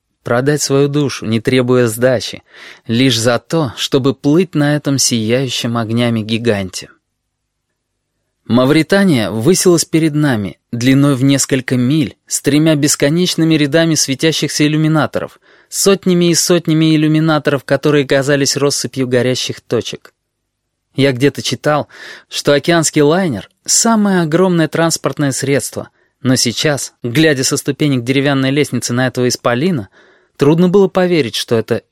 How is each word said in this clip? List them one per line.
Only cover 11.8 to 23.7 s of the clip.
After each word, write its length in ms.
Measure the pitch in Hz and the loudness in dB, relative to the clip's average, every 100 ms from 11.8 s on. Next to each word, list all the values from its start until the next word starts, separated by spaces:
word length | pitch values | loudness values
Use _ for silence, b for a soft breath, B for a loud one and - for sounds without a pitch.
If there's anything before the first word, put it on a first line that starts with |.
| 123 156 123 - - | 0 0 -2 -6 -10
с 160 | - | -4
тремя 320 | - 147 160 | 0 2 2
бесконечными 800 | 151 147 - 143 170 180 - 165 | 2 0 0 0 0 -2 0 0
рядами 400 | 156 147 160 165 | 2 2 2 2
светящихся 720 | 151 - 131 160 151 147 - 147 | 0 -2 -2 -2 -2 -4 0 0
иллюминаторов, 760 | 151 156 156 123 - - - b b b | 2 0 0 0 -4 -8 -14 b b b
сотнями 560 | - 202 196 185 175 175 | -2 2 2 2 2 2
и 80 | |
сотнями 600 | 160 - 175 165 160 160 | 0 2 0 2 2 2
иллюминаторов, 680 | 156 156 156 160 151 147 139 | 2 2 2 2 0 0 -2
которые 420 | - 139 151 147 135 | -2 0 2 2 2
казались 500 | 139 135 143 135 139 | 0 2 0 0 0
россыпью 500 | 143 - - 131 127 | -2 -2 -6 -6 -2
горящих 540 | 123 123 123 - - | 0 0 -2 -6 -10
точек. 500 | - 120 - - - _ _ _ _ _ _ _ _ | -4 -4 -4 -12 -18 _ _ _ _ _ _ _ _
Я 180 | - 139 | 0 0
где-то 280 | 123 139 - | 2 0 0
читал, 480 | - 127 151 151 - B B B B | -8 -4 -2 -2 -4 B B B B
что 240 | - - | -6 0
океанский 480 | 143 170 170 147 151 | 0 2 0 0 2
лайнер — 480 | 147 175 185 101 - _ | 2 2 -2 -4 -10 _
самое 560 | - | -4